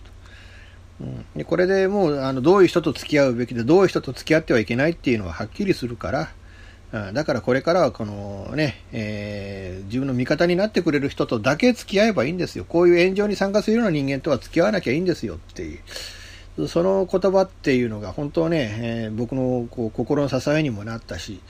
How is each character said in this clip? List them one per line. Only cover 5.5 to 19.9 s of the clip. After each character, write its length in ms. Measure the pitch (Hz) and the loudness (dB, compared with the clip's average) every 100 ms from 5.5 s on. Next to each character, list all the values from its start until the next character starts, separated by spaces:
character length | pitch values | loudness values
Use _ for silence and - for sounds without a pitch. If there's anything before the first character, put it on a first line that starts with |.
| - 196 | -4 -2
り 80 | |
す 140 | - 120 | -2 -4
る 80 | 117 | -8
か 160 | 90 | -4
ら、 180 | 135 160 - - - - - - | -4 -6 -12 -20 -20 -20 -20 -12
あ、 180 | 110 98 | -10 -6
だ 140 | 107 - | -4 -2
か 80 | |
ら 80 | 123 | -2
こ 120 | - | 0
れ 80 | 131 | 0
か 120 | 156 | 2
ら 80 | 180 | 2
は 100 | 143 | 2
こ 140 | - 107 | 0 -8
の 460 | 101 101 98 101 131 | -8 -10 -10 -6 -2
ね、 260 | 151 - - | -2 -4 -10
え 880 | 123 104 104 104 104 98 98 95 92 | -8 -6 -6 -8 -8 -10 -10 -10 -12
ー、 40 | 98 | -6
自 140 | 123 | -4
分 80 | 135 | -2
の 60 | |
味 120 | 123 127 | -2 0
方 200 | 151 175 | 2 2
に 100 | 180 | 2
な 120 | 214 | 0
っ 40 | |
て 100 | - | 0
く 100 | 170 | 0
れ 80 | 143 | 0
る 100 | 139 | 0
人 160 | - 147 | -2 -2
と 140 | 123 | 0
だ 180 | 113 151 | 0 2
け 160 | 247 | 2
付 160 | 233 - | 2 0
き 80 | 196 | 2
合 80 | 226 | 2
え 60 | |
ば 100 | 180 | 2
い 60 | 123 | 0
い 20 | |
ん 60 | 180 | -2
で 80 | 151 | -6
す 100 | 110 | -6
よ。 80 | - | -2
こ 160 | 165 | 4
う 60 | 175 | 6
い 140 | 175 | 6
う 20 | |
炎 120 | 180 190 | 4 2
上 120 | 208 | 0
に 80 | 196 | 0
参 160 | 196 | 0
加 120 | 208 | 0
す 80 | 208 | 2
る 60 | 220 | 2
よ 40 | |
う 40 | 220 | 2
な 60 | |
人 140 | 151 135 | 0 -2
間 140 | 139 | -2
と 80 | 160 | -2
は 80 | 131 | -2
付 160 | - | 0
き 80 | 165 | 2
合 40 | 190 | 2
わ 60 | |
な 80 | 202 | 2
き 100 | - | 0
ゃ 40 | |
い 40 | 139 | 0
い 20 | |
ん 60 | 185 | 0
で 80 | 151 | -2
す 100 | 110 | -6
よ 100 | 82 | -10
っ 20 | |
て 260 | - - | -14 -12
い 120 | 82 - | -12 -12
う。 920 | - - - - - - - - 147 | -16 -16 -16 -16 -18 -20 -14 -6 -2
そ 160 | 170 | 0
の 240 | 185 196 185 | 2 2 0
言 200 | 190 196 | 0 2
葉 100 | 190 | 2
っ 80 | 190 | 0
て 260 | - 151 131 | -2 0 2
い 80 | |
う 60 | 120 | 0
の 100 | 107 | -4
が 120 | 101 | -8
本 180 | 95 143 | -8 -4
当 180 | 170 165 | -2 0
ね、 300 | 170 110 107 | 0 -2 -4
え 280 | 117 117 110 | -6 -4 -6
ー、 60 | 107 | -4
僕 180 | 120 | -4
の 340 | 131 127 127 117 | -2 -2 -2 -4
こ 160 | - | -6
う 40 | 110 | -6